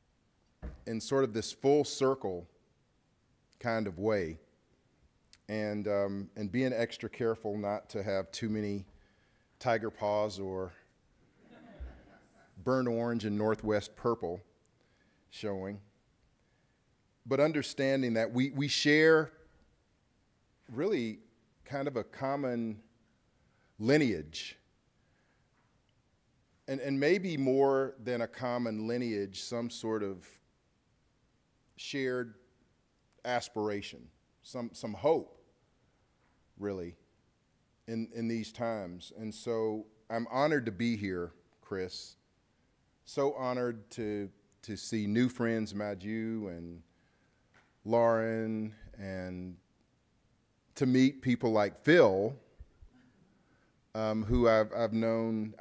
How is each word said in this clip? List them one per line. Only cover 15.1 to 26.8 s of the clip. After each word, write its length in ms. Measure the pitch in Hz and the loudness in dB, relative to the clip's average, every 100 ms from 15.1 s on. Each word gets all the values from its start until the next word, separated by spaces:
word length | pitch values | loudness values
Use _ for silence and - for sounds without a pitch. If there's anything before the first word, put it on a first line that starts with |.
| _ _ | _ _
showing. 500 | - 107 98 95 101 - _ _ _ _ _ _ _ _ _ _ _ _ _ 113 | -8 -6 -6 -6 -10 -16 _ _ _ _ _ _ _ _ _ _ _ _ _ -2
But 140 | 135 | 2
understanding 720 | 151 151 - - 135 135 123 | 4 2 -2 0 2 2 2
that 180 | 113 113 | 2 2
we, 180 | 120 139 | 0 0
we 180 | 135 143 | 0 -2
share 640 | - 147 151 160 156 151 - - _ _ _ _ _ _ _ _ _ _ _ - | 2 4 8 8 6 4 -6 -20 _ _ _ _ _ _ _ _ _ _ _ -12
really 460 | 117 185 175 113 107 - _ _ _ | -6 -2 0 -2 -6 -14 _ _ _
kind 240 | - 139 143 | -10 -6 -4
of 80 | 127 | -4
a 80 | |
common 760 | - - 135 143 135 120 113 107 - _ _ _ _ _ _ _ _ - | -6 -6 -4 -2 -2 -2 -4 -8 -16 _ _ _ _ _ _ _ _ -4
lineage. 760 | 110 151 131 87 76 - - - _ _ _ _ _ _ _ _ _ _ _ _ _ _ _ _ _ _ _ _ - | 2 4 4 0 -6 -12 -14 -16 _ _ _ _ _ _ _ _ _ _ _ _ _ _ _ _ _ _ _ _ -8
And, 120 | 135 | -6